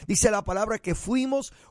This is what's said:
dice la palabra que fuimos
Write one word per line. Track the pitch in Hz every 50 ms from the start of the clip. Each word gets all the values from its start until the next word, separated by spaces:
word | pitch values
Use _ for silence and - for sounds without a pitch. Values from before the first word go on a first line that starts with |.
| - -
dice | 208 - - 226
la | 208 202 -
palabra | - 185 190 214 214 220 202
que | - 180 165
fuimos | - - 190 240 254 254 262 269 269 - - - - - -